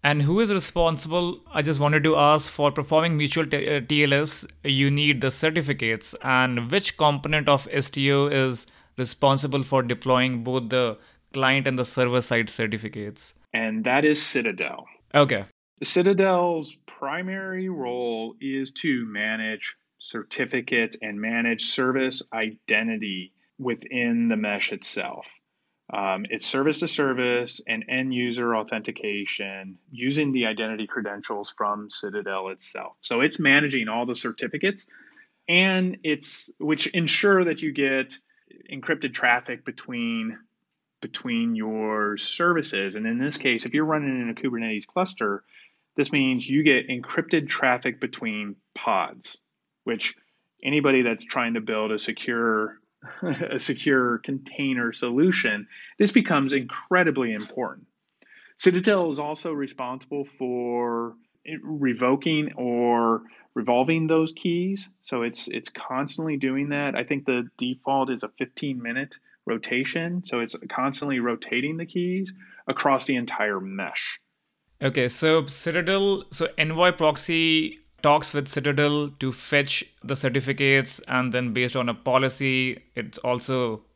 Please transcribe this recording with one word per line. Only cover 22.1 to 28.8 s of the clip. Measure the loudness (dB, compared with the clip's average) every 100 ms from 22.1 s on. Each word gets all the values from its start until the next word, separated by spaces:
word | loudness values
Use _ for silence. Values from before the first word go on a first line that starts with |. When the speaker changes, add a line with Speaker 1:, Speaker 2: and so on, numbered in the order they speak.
| -4 -10
Speaker 2:
identity | -6 -6 -6 -2 0 0 -2 -4 -6 -10 _ _ _
within | -4 -4 -4 -2 0 2 2
the | 2
mesh | 0 -2 -4
itself. | -6 -8 -8 -8 -10 -16 _ _ _ _ _ _
Um, | -4 -2 -2 -4
it's | -6 -2
service | 2 2 0
to | -2
service | 0 0 2 0 0 -2 -10 -6
and | -6 -2
end | -4 -2
user | -2 -2 0 0 0
authentication | -2 -6